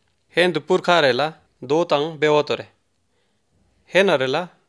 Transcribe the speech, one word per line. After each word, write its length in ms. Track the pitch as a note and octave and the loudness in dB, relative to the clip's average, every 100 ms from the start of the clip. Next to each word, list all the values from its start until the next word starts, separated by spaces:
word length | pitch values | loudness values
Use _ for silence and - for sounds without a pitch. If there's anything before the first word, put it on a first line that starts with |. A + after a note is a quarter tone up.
| _ _ _ E3 | _ _ _ 0
હેંદ 220 | F3+ D3+ | 0 0
પુરખા 420 | - F#3 - E3+ | -2 -2 2 2
રેલા 320 | C#3 B2 D3+ D#3+ _ - | 2 2 -4 -8 _ -14
દો 220 | B2+ D#3 | -4 -2
તંગ 340 | E3+ D3 D#3+ D3+ | 0 -2 -2 -2
બેવો 240 | D3+ D3+ | 0 0
તો 120 | C#3+ | 0
રે. 120 | A#2 G#2 _ _ _ _ _ _ _ _ _ _ _ _ | -6 -10 _ _ _ _ _ _ _ _ _ _ _ _
હેના 220 | F3+ G3 C#3+ | 2 2 2
રેલા 320 | C3 D3 F3 _ | 0 -4 -6 _